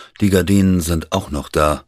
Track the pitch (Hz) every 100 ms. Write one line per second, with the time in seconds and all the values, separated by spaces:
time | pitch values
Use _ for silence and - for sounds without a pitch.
0 | - - 104 92 85 101 95 90 80 82
1 | 78 98 - 71 - 80 76 76